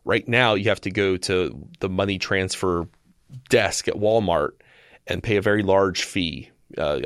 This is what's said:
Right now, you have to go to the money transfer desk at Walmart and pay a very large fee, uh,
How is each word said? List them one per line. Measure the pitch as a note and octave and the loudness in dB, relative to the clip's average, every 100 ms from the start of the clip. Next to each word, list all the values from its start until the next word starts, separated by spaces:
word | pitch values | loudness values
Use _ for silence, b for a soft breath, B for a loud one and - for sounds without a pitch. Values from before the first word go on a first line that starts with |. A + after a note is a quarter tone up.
Right | - A#2 - | -4 -2 0
now, | A#2+ A#2+ | 2 2
you | G2+ G#2 | 2 0
have | F#2+ | -2
to | G2+ | -2
go | F#2+ G2 F#2 | 0 0 0
to | - F#2 D#2+ C2 - - | 0 0 0 -6 -16 -8
the | G2 | -4
money | F#2 G2+ F#2+ | -2 -2 -2
transfer | - G2 F#2 - F#2 E2+ E2+ _ _ _ _ - - | -2 -2 -2 -2 0 0 -4 _ _ _ _ -18 0
desk | A#2 G2 - - | 2 2 -2 -4
at | |
Walmart | - G#2+ A2+ F#2+ E2 D2 - b b b b - | -2 2 2 2 0 0 -6 b b b b -6
and | F2+ | -4
pay | A#2 G2+ | 0 2
a | |
very | G#2 G#2 | 2 2
large | F#2+ F#2+ G2 F2+ | 4 4 4 0
fee, | - G2+ E2 C#2 - _ - - | -4 -2 -4 -6 -14 _ -14 -6
uh, | D2 C#2 | -2 -2